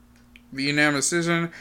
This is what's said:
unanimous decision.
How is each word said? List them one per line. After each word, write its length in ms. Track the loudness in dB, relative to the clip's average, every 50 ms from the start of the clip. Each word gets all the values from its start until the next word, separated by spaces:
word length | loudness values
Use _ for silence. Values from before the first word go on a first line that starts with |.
| -20 -20 -20 -20 -20 -20 -20 -20 -20 -14
unanimous 580 | -8 -4 -2 0 2 4 4 4 2 0 0 0
decision. 400 | 0 0 0 0 0 0 -2 -4 -6 -12